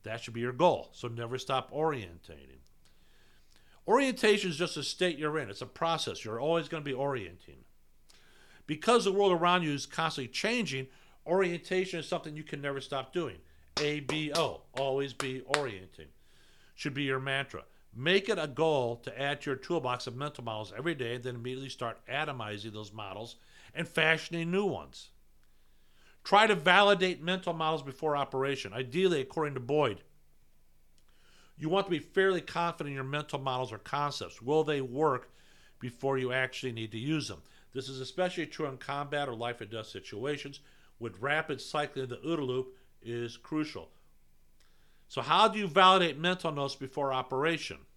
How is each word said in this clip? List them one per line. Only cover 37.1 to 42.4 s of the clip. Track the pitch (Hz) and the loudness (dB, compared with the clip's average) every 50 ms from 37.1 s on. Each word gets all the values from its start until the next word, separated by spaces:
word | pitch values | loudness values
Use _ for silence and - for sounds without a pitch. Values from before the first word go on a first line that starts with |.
| 156 156 135 | -2 -2 -2
them? | 120 98 78 - - - - - - | -4 -8 -12 -14 -20 -20 -20 -20 -10
This | - 135 127 127 | -10 -8 -8 -8
is | 135 131 | -10 -10
especially | 131 - - - 180 180 180 180 156 | -10 -8 -2 0 0 0 0 -4 -6
true | 143 - - 156 | -6 -6 -6 -6
in | 139 131 127 | -6 -6 -8
combat | - - 139 143 143 139 147 147 143 135 | -8 -6 -4 -4 -4 -4 -2 -2 -2 -2
or | 120 | -4
life | 110 117 120 120 - | -4 -4 -6 -6 -6
and | 113 101 | -10 -8
death | 113 113 107 | -8 -10 -10
situations. | - - 98 90 - - 101 120 143 147 143 - 143 143 - - - - - - - - - | -8 -12 -12 -12 -10 -8 -6 -4 -4 -4 -4 -6 -12 -14 -14 -20 -20 -20 -20 -20 -20 -14 -10
With | 113 113 92 92 | -8 -8 -8 -4
rapid | 110 143 147 156 156 - 147 - | -2 0 0 0 0 -2 -6 -6
cycling | - - - 151 147 143 - 135 131 | -6 -4 -2 -2 -2 -2 -4 -6 -6
of | 127 | -6
the | 123 - | -8 -8
OODA | - 156 170 156 | -4 -2 -2 -2